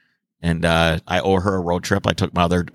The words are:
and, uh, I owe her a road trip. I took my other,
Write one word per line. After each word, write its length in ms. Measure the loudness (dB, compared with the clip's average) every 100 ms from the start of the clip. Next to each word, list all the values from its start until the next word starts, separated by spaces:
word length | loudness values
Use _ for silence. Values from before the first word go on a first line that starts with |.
| _ _ _ _
and, 240 | -2 0 2
uh, 340 | 2 2 0 -2
I 120 | -2
owe 200 | 0 0
her 160 | 0 -2
a 40 |
road 220 | -2 -2
trip. 240 | -2 -2 0
I 60 |
took 200 | -2 -2
my 100 | 0
other, 220 | 2 2 0